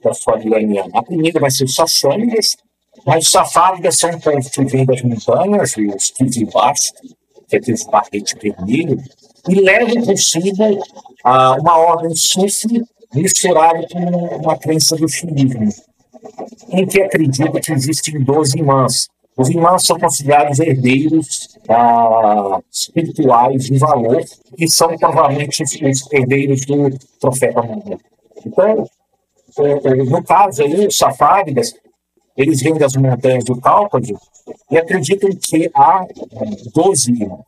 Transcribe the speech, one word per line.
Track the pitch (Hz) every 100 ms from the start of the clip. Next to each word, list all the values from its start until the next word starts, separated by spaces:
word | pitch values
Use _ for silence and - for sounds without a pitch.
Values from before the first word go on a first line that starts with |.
da | 113
história | 107 - 110 110
iraniana. | 110 110 101 92
A | -
primeira | - 180 160 160
vai | 139
ser | 135
os | 131
Sassânidas, | - 160 - 139 170 240 220 208 - _ _ _ _ -
mas | 160
os | 156
Safávidas | 190 165 - 180 185 175 160
são | 170 165
povos | - 143 131
que | -
vêm | 131 131
das | 131 127
montanhas, | 123 110 - 123 190 208 139 -
os | 104 98 -
Kizilbash, | - 123 120 107 95 113 151 - - - _ _ _ _
que | -
é |
aquele | 214 110 -
barrete | 107 - 104 101 -
vermelho, | 104 - 92 131 165 131 - _ _ _ -
e |
levam | 190 190 202 233 233
consigo, | 233 196 - 165 190 190 214 196 - - - _
ah, | - 131 131 127
uma | 156 165
ordem | 165 165 165
sufi | 165 - 185 202 - 220 233 233 _ _
misturada | 135 190 - 190 160 165 170 165
com | 180 175 175 170 147
uma | 156 156
crença | - 160 - 160
do | 156
xiismo, | - 170 143 131 110 107 - _ _ _ - - - - - -
em | 180 190
que | 190
acredita | 190 - 156 131 156 139
que | -
existem | 147 127 156 - 151
doze | 131 143 147 151
imãs. | 147 135 123 - - _ _ -
Os | 131
imãs | 170 170 180
são | - 165
considerados | 170 - 143 147 147 135
herdeiros, | 165 131 123 135 156 160 156 - - _ -
ah, | 113 120 117 117 113 110 107 101 92 -
espirituais | - - 165 165 - 139 120 131 135
de | - 135
valor, | 147 143 113 147 - - _ -
que | 165
são | - 170 165
provavelmente | 165 147 147 143 147 -
os, | 151
os | - 143 135 -
herdeiros | 143 123 139 139 135
do | 139 143 143 135 _ _
profeta | 143 127 120 117
Muhammad. | 117 107 101 92 _ _ _ - -
Então, | - 208 220 - _ _ _ _ _ _ -
é, | 143 143 139
é, | 131
no | 131 165
caso | 175 175 202 -
aí, | 226 175 208
os | -
safávidas, | 143 - 147 190 175 127 113 - _ _ _ _ _ -
eles | 139 139
vêm | 135
das | 160 139 135
montanhas | 131 123 127 127
do | 113 123
Cáucaso | 135 175 208 - - 101 _ _ - - _
e | 156
acreditam | 165 185 143 196 196
que | 185 - 160 165
há, | 139 143 190 180 - -
é, | - 110 101 120
doze | - 185 190 -
imãs. | 120 98 90